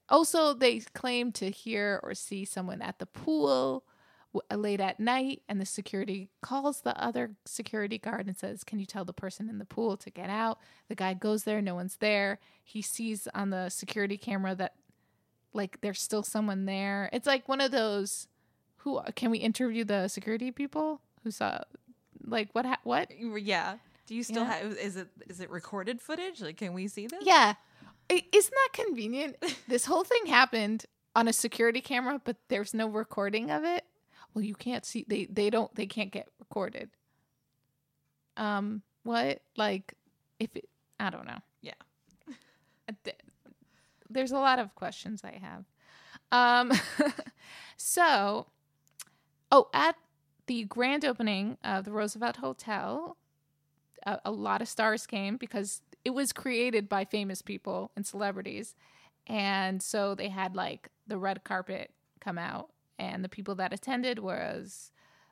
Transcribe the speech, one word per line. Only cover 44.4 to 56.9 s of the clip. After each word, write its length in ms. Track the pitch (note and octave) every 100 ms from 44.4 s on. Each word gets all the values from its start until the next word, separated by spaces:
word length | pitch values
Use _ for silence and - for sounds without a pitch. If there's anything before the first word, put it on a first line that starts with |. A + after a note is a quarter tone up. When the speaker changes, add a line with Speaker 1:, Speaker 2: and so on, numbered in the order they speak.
| C4+ B3+
Speaker 1:
of 160 | G#3 -
questions 460 | - - - G#3+
I 160 | - -
have. 240 | F#3 F#3+ G3 _ _ - - - _
Um, 400 | A#3+ B3 B3 B3 A#3+ - -
<laughs> 160 | D4 - - - - - - -
so, 680 | - - E4+ B3 G3+ G#3 - _ _ _ _ - - _ _ _ _
oh, 180 | C4+ -
at 220 | - D#4 E4 _ _ _ _ -
the 160 | A#3+ G#3
grand 380 | - B3 C#4+ C#4+
opening 520 | A#3 A3+ F#3+ G3+ C4
of 220 | - F#3+ F#3+
the 60 |
Roosevelt 460 | G#3+ G#3 A3 A#3 A#3
Hotel, 800 | C4 C4 - G3+ F#3+ B3 F4 F4+ _ _ _ _ _ _ _ - -
a, 140 | G#3 -
a 60 |
lot 300 | G#3+ G3+ G3
of 60 | A3+
stars 380 | - A3 A3 -
came 300 | G#3 G3 G#3
because 440 | A#3 A3 G3+ - - - B3
it 60 |
was 200 | C4 C#4
created 560 | - C4+ A#3 B3 A3+
by 180 | G3+